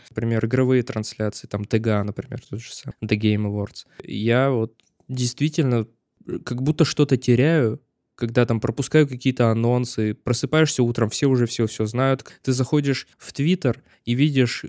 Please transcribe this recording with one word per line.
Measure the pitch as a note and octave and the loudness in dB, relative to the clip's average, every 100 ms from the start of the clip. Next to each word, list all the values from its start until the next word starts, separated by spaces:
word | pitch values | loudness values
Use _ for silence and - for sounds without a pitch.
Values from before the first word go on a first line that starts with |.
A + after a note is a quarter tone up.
| - | -10
Например, | - A2+ A2+ A2+ | -4 0 0 2
игровые | B2+ B2+ B2+ | 2 4 2
трансляции, | B2 A2 A2 - G#2+ - - | 2 -6 -8 -4 -4 -4 -8
там, | G#2 G#2 | -6 0
Т | A2+ | 0
Г | A2 | 2
А, | G#2 | 0
например, | G2+ G#2 - A#2 - | -2 -6 -10 -12 -10
тот | A2 | -12
же | - | -12
самый, | - A#2+ - | -14 -14 -10
The | A2 G#2+ | -2 0
Game | G#2+ G#2 G#2 | 2 0 -2
Awards. | G#2 G2+ - - - | -4 -8 -12 -20 -20
Я | - G#2 A2 A#2+ C#3 | -10 -4 2 2 2
вот | B2 A2 - _ _ - | 0 -4 -8 _ _ -10
действительно, | B2+ B2 - D3+ D3+ C3+ A#2+ A2 _ _ _ - | -4 -4 -2 -2 0 0 0 -2 _ _ _ -10
э, | F#2 - | -10 -8
как | B2 | -4
будто | C3+ - D3+ | -2 2 0
что-то | - C#3+ B2+ | 2 2 2
теряю, | - A#2 D3 E3 A2+ - _ _ _ _ | 2 4 4 4 2 -2 _ _ _ _
когда | A#2 A#2+ A#2 | -2 2 2
там | A2+ | 0
пропускаю | C3 A#2+ C3 D#3 C#3 | -2 -4 2 2 2
какие-то | B2+ C3+ B2+ A#2 | 0 -2 2 2
анонсы, | A2+ A#2 B2 B2 - G#2+ | 2 0 0 -2 -2 -4
просыпаешься | G#2+ - A#2+ C#3 D#3 D#3 - | -2 -2 -2 0 2 2 2
утром, | A#2+ A#2 G#2+ | 0 2 -2
все | - C#3+ | 2 2
уже | B2+ A#2 | 2 0
всё-всё | - A2 - G#2+ | 0 -2 -2 -4
знают. | A#2+ C3+ C3 - - | 0 0 0 -4 -8
Ты | - | -2
заходишь | B2+ B2+ D3 C#3 C3 - _ | -2 0 0 0 -2 -6 _
в | - | -14
Twitter | - D3+ F3+ C3 - _ _ - | -2 0 0 0 -4 _ _ -4
и | |
видишь, | B2 D3+ C3+ A#2+ - | 0 2 2 0 -2